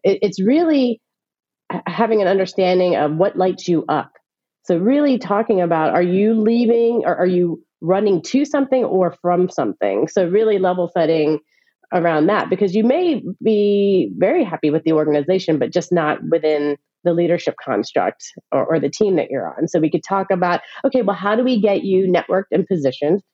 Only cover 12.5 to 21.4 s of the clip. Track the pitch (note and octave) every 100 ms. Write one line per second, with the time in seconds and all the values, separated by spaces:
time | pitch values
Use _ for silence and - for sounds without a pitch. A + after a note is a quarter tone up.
12.5 | F#3+ G3+ G3 A3+ D4+ F4+ C4 - F#3+ A3+
13.5 | G#3 G3+ G3+ G3+ F#3+ A2 F#2 F#3+ F4 A3
14.5 | E3+ D3+ D#3 D#3 D#3 D3+ D3 C#3+ F#3+ F3+
15.5 | D#3 B2 F3+ - F3 D3+ - D#3 E3 D#3
16.5 | D3+ D3 C#3+ _ _ F3 E3+ E3+ E3+ -
17.5 | - - G#2 - - F#2 - - - _
18.5 | C#3 - D#3+ C#3+ - G#3+ F3 - C3 F2
19.5 | C#2 D#3+ F3 D#3 F3 - G3 F#3+ F#3+ F3
20.5 | F3 - - C#4 B3+ G3+ F3+ G3 A3